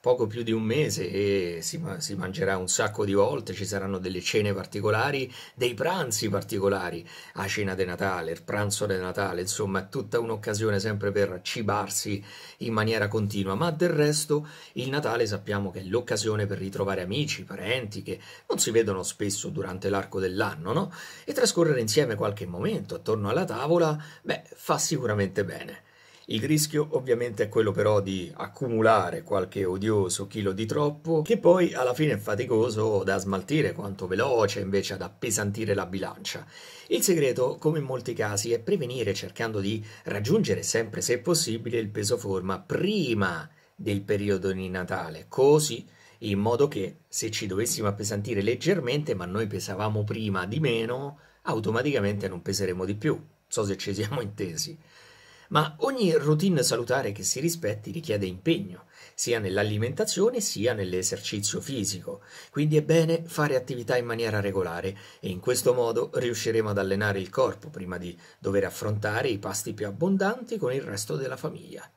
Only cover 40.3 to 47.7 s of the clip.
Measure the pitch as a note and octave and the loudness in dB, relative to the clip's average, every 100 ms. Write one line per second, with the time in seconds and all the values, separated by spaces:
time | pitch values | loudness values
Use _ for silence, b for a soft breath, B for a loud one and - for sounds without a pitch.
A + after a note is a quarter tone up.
40.3 | G#3+ D#3 F2+ - A#2 A2+ F3 - B2 F3+ | 4 4 0 0 0 -2 -4 0 0 2
41.3 | D#3+ - A2+ A#2 A#2 G#2 G#2+ G2+ A#2 G2+ | 2 2 -2 -2 -2 -2 -4 0 0 0
42.3 | F#2+ F#2 F#2 - B2+ F#3+ G#3+ C3+ G#2+ F#2+ | -2 -2 -4 -4 -2 0 0 2 2 2
43.3 | E2 D2+ b b - G#2+ G2+ G2+ G2+ G2+ | -2 -10 b b -8 -2 -2 0 0 2
44.3 | F#2+ F#2+ F#2+ F#2 F#2 F2+ F#2 E2 D#2+ - | 2 0 -2 -4 -4 -4 -4 -6 -10 -6
45.3 | - C#3 D3+ D3 A#2 - B B B A2+ | 4 8 8 4 -4 -10 B B B -2
46.3 | G2 G#2+ A#2+ D3 - - - _ - A2+ | 0 2 4 2 2 -6 -8 _ -6 -4
47.3 | - G#2 F#2+ A#2+ | -4 -4 -2 -2